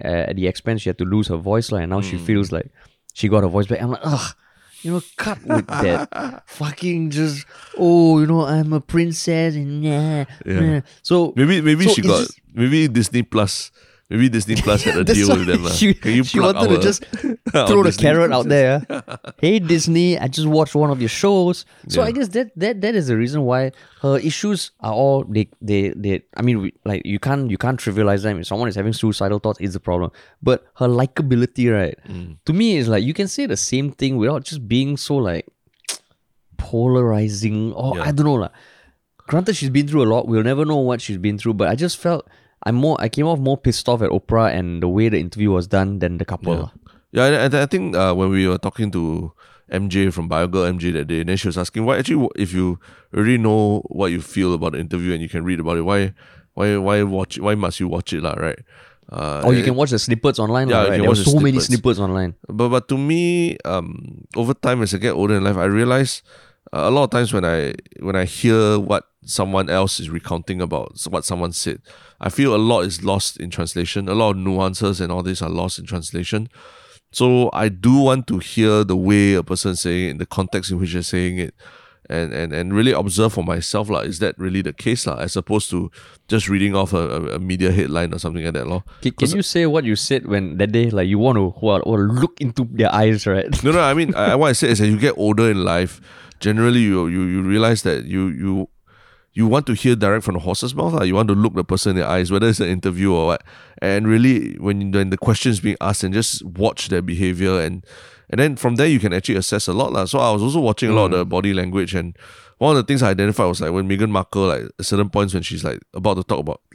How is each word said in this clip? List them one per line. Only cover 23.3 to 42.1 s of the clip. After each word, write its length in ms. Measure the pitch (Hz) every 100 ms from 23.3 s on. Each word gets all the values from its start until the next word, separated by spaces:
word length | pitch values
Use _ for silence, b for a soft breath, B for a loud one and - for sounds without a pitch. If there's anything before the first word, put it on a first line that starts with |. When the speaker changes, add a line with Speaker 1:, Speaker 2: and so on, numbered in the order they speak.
| 151 127
Speaker 1:
why 240 | 127 131 b b b
her 160 | 139 139
issues 540 | 160 - 208 196 - -
are 120 | 107
all, 300 | 110 139 139 -
they, 160 | 107 101 _
they, 280 | 107 101 98 -
they, 280 | 101 95 - -
I 60 |
mean, 180 | 120 113
we, 120 | 95 - 107
like, 180 | 98 -
you 140 | 101
can't, 320 | 131 139 131
you 40 | 95
can't 220 | 120 131
trivialize 460 | - 98 104 101 107
them. 160 | 95
If 80 | 87
someone 200 | 101 120
is 60 | 98
having 180 | 104 110
suicidal 440 | 110 104 98 104
thoughts, 220 | 107 104
it's 160 | 101 92
a 40 |
problem. 300 | - 87 85 b b b
But 220 | - 127 - -
her 60 | 123
likability, 800 | 120 131 - 143 120 123 - 120
right, 220 | 107 85 - -
Speaker 2:
Mm. 280 | 90 87 78 -
Speaker 1:
to 60 |
me, 260 | 165 226 170
is 100 | 113
like, 160 | 107 117
you 100 | 160
can 140 | 196
say 180 | - 277
the 100 | 98
same 360 | - 127 143
thing 240 | - 135 131
without 260 | 110 151
just 240 | - 151 107
being 300 | 117 135 143
so, 220 | - 143
like, 280 | 104 82 - _ _ _ - - _ _ _ _ _ -
polarizing, 1160 | - 117 123 127 120 107 107 101 110 107 110
or 240 | - 131 -
Speaker 2:
Yeah. 80 | 151
Speaker 1:
I 40 |
don't 140 | 147 147
know, 80 | 131
lah. 160 | - b b b b b _ _ -
Granted, 280 | 151 185 180
she's 140 | 135
been 160 | 131 147
through 160 | 151
a 80 | 117
lot. 160 | 113 117
We'll 160 | 113
never 220 | 113 135 151
know 120 | 151
what 220 | 123 120
she's 180 | - 98
been 200 | 101 104
through, 160 | 117 104
but 140 | 95
I 60 | 113
just 220 | 175 -
felt 280 | 175